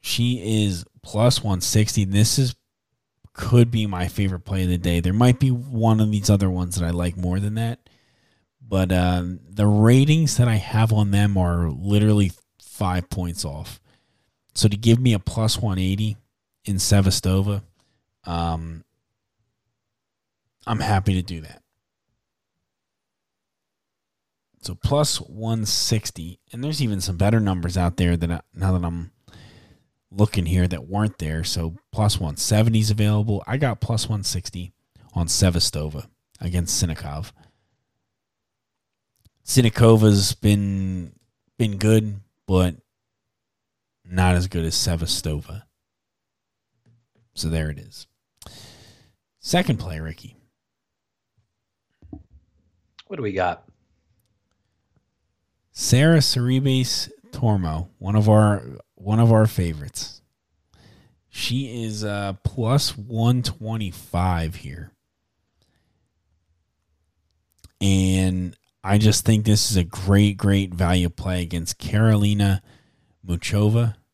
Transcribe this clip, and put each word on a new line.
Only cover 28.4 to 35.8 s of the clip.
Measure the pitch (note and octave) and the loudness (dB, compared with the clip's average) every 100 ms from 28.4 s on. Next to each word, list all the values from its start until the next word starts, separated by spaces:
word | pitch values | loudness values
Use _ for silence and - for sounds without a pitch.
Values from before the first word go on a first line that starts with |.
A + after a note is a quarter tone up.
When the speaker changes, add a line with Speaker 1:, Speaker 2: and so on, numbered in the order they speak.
| - | -10
Speaker 1:
now | - F#2+ F2+ | -6 -2 0
that | |
I'm | F2 E2+ F2 _ _ - - - _ _ _ _ _ | -2 -6 -10 _ _ -20 -20 -20 _ _ _ _ _
looking | G2 G#2+ G#2 | 0 0 0
here | E2 F2+ F2+ | 0 2 0
that | E2+ C2+ | -2 -6
weren't | G2 G#2+ - | -2 -2 -4
there. | D#2 D#2+ | -6 -4
So | F#2 - E2 E2+ _ | -4 -4 -6 -8 _
plus | - G#2 - | -2 0 0
one | E2+ C#2+ | -4 -6
seventy | - G#2+ A2+ A2 | -2 2 2 2
is | G#2+ | 0
available. | G#2+ G#2 G#2+ G#2+ G2+ - | 0 2 0 0 -4 -4
I | C3 | -4
got | C#3+ G#2 | -2 -2
plus | - A2+ - | -4 -4 -2
one | A2 | -6
sixty | F#2 F2+ - F2+ F2+ _ _ _ - | -4 -6 -8 -12 -14 _ _ _ -10
on | - E2+ | -6 -2
Sevastova | - F#2+ E2+ - D#2 | 2 2 2 -2 -4